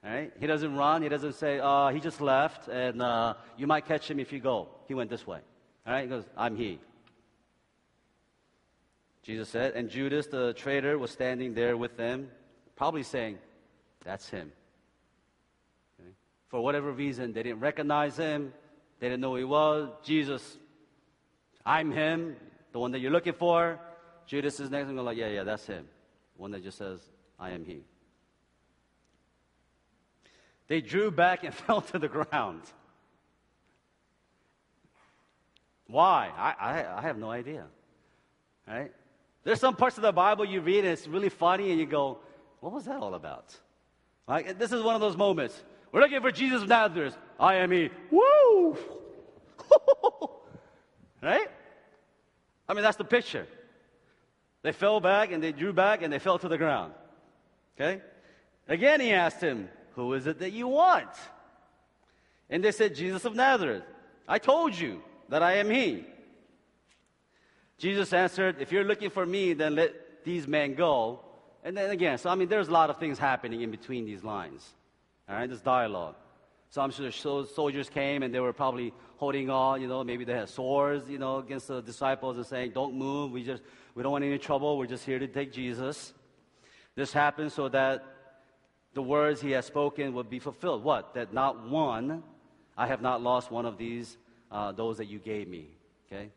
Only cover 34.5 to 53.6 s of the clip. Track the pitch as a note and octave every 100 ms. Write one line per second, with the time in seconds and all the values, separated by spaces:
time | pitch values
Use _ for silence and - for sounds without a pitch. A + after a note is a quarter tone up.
34.5 | _ _ _ _ _ _ _ _ _ _
35.5 | _ _ _ _ A#2+ F3+ E3 G2 D#2 A#2
36.5 | - G2+ D#3 G2 F2+ D3 A#2 A2 A#2+ B2
37.5 | D3+ D2+ _ _ _ _ _ _ _ _
38.5 | _ - A2+ C#3+ - _ _ _ _ -
39.5 | A3 C4 G3 B3+ A3+ G#3+ F3 F#3 G#3 G#3
40.5 | F#3+ D#3+ G3 F#3+ E3 - E3 G3 - E3+
41.5 | F#3+ G3+ E3+ D3+ D3 C#3 B2+ - - _
42.5 | _ D3+ B3 G3+ C#4 G#2 F2+ D#2 C#2 -
43.5 | - _ _ _ _ _ _ - C#3+ E3+
44.5 | F#3 A3+ A#3+ A3+ A3+ G#3+ E3+ G3+ E3+ B2
45.5 | - - - - E3 C#4+ C#4 B3 E3+ C4
46.5 | B3+ G3+ A#3 G#3+ E3+ C#3+ - - - E3
47.5 | F#3+ F#3 F3+ D#3 - - E4 B4+ D5+ C5+
48.5 | G#4 E4+ D4+ - - - - - - _
49.5 | - - D5 - C#5 G4+ - D#4+ - -
50.5 | - _ _ _ _ _ _ C#3+ A#3 G#4+
51.5 | - - - _ _ _ _ _ _ _
52.5 | _ - G3+ G#3+ G#3 G#3 A#3+ - C3 E2+
53.5 | -